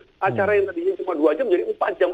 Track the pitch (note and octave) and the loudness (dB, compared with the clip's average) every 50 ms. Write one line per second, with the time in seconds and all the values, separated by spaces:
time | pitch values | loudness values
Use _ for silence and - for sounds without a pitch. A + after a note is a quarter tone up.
0 | - _ _ - F3 G3 - G#3+ G3 G3+ G#3 G3+ G3 F#3+ - E3+ F3 F#3+ F#3 - | -8 _ _ -4 -2 -2 0 0 0 2 2 2 2 0 -2 -4 -2 -2 -2 -4
1 | - F#3 F3 D4 D#4 - - - C4+ A3 F3+ F3 A3 A3+ G#3+ - - G#3+ F#3+ - | -4 -4 -2 2 2 2 2 2 0 0 0 0 0 -2 -4 -2 -2 -2 0 0
2 | F#3 - | 0 0